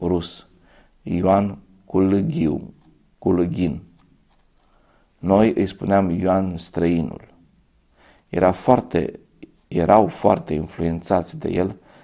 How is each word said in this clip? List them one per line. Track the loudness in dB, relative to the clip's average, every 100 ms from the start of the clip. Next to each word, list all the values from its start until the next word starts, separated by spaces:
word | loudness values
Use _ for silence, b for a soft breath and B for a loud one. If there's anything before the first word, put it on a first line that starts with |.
rus, | -2 -2 -4 -16 -20 _ b b b b
Ioan | -6 -2 2 2 0 -6 _ _ _
Culghiu, | 0 2 2 0 -2 -2 -2 -8 -20 _ _ _ _
Culghin. | 0 0 0 -2 -4 -4 -14 _ _ _ _ _ _ _ _ _ _ _ _ _
Noi | 2 4 4 2
îi | -2
spuneam | -4 0 2 2
Ioan | 0 0 0 0 -6
Străinul. | -8 -2 0 0 -2 -8 -18 _ _ _ _ _ _ b b b b
Era | 0 2
foarte, | 2 2 2 2 -4 -4 -8 _ _ -20 _ _
erau | -2 4 6 4
foarte | 2 2 2 -2
influențați | -8 -8 -6 -4 -4 -2 -2 -2 -10
de | -6
el, | -4 -4 -6 b b